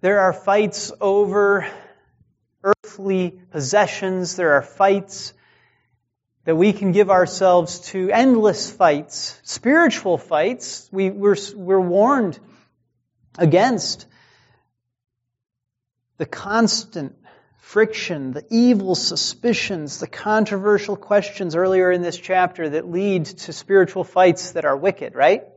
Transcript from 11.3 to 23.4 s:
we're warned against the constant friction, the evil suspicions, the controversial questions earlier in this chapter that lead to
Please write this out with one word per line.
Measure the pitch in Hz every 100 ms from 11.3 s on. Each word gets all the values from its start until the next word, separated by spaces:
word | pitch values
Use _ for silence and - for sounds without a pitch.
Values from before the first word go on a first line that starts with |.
| 202 202 214
we're | 180 190
warned | 180 180 220 277 202 147 _ _ _ _ _ _ _ _ _ -
against | 170 165 233 226 - - - _ _ _ _ _ _ _ _ _ _ _ _ _ _ _ _ _ _ _ _ _
the |
constant | 160 - 196 220 220 - - 180 139 _ _ _ _ _
friction, | _ 208 220 220 - 160 131
the | 135 -
evil | 226 240 226 190
suspicions, | 175 - 160 - - 240 220 - 185 147 -
the | -
controversial | - 208 214 208 202 202 208 202 196
questions | - 208 202 - 185 160
earlier | 185 185 185
in | 180
this | 175 170
chapter | - 185 180 180 160
that | 151 175
lead | 175 202 190 156
to | -